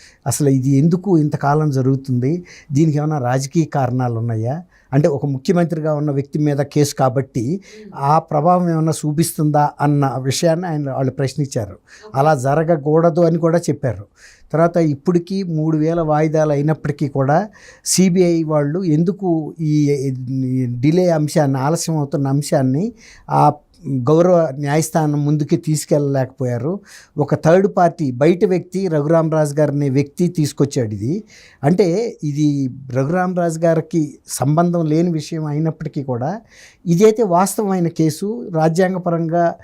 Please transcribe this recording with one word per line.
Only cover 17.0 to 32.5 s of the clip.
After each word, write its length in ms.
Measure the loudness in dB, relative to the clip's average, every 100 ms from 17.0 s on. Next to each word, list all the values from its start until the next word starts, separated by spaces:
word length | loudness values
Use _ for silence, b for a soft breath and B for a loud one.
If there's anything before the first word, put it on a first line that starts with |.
| -2
కూడా 420 | 0 2 2 0 B B B -4
సీబీఐ 580 | 2 4 4 2 2
వాళ్ళు 400 | 0 0 0 -2
ఎందుకు 720 | 0 2 2 0 -2 -2 -2 -6
ఈ, 320 | 0 2 2
ఈ 720 | 0 -2 -6 -6 -4 -2 -2 -2
డిలే 440 | 0 2 2 2
అంశాన్ని, 480 | 2 0 0 0 0
ఆలస్యం 400 | 0 -2 -2 -4
అవుతున్న 300 | -2 -2 0
అంశాన్ని 640 | -2 0 0 2 0 -4 -8 B B B
ఆ 240 | 2 2 2 _ _ -6
గౌరవ 600 | -4 2 4 4 4 2 -2
న్యాయస్థానం 720 | -2 0 0 0 0 0 0
ముందుకి 320 | 0 0 -2
తీసుకెళ్ళలేకపోయారు? 1200 | 0 -4 0 0 0 -2 -4 -4 -4 -4 -4 -6 B B B -4
ఒక 180 | -2 0
థర్డ్ 320 | 4 4 4 2
పార్టీ, 340 | 2 2 -4
బయట 340 | 0 2 2 2
వ్యక్తి, 420 | 0 -2 -6 -2
రఘురామరాజు 680 | -2 2 2 2 0 0 0
గారు 160 | 0
అనే 180 | 0 0
వ్యక్తి 380 | 0 -2 -2 -2
తీసుకొచ్చాడు 640 | 0 -4 0 -2 0 -4
ఇది. 300 | -4 -4 -6 -8 B B B
అంటే 540 | 0 2 2 0 -4 -6
ఇది 460 | -6 0 0